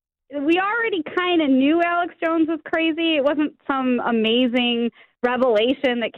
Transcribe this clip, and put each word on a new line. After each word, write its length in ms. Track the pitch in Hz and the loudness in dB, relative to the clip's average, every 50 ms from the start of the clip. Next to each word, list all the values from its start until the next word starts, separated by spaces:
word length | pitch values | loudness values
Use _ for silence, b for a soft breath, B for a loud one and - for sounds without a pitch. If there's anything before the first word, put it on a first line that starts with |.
| _ _ _ _ _ - - 285 | _ _ _ _ _ -12 -8 -4
we 180 | 277 302 330 359 | 0 0 0 0
already 440 | 381 403 427 480 453 453 403 339 294 - - 359 | 0 0 -2 -2 -2 -2 -2 -4 -4 -4 -4 -2
kinda 300 | 359 359 359 330 311 269 | -2 0 2 2 2 2
knew 340 | 269 254 269 285 320 339 | 4 4 4 4 2 2
Alex 320 | 339 339 349 349 349 339 - - | 2 0 0 -2 -2 -4 -6 -4
Jones 280 | 339 330 330 330 320 302 | -4 -2 0 0 0 0
was 100 | 330 302 - | -2 -6 -6
crazy. 500 | - - 320 330 330 311 320 330 330 320 | -4 -2 -2 0 0 -2 -2 -2 0 0
It 80 | 294 254 | 0 0
wasn't 300 | 285 302 285 302 277 - _ _ | 0 0 0 -2 -4 -4 _ _
some 360 | - 277 269 254 254 247 240 - | -4 -4 -2 0 0 0 0 0
amazing 840 | - 233 226 220 220 226 247 254 247 226 254 240 240 240 233 240 233 b b b b b b - | 0 0 0 2 2 2 2 2 2 2 0 0 0 0 0 -2 -4 b b b b b b -4
revelation 760 | 240 247 247 254 254 220 208 226 254 277 - - 254 240 240 | -2 0 0 2 2 2 4 2 2 0 0 0 -2 0 0
that 100 | 220 - - | -4 -6 -6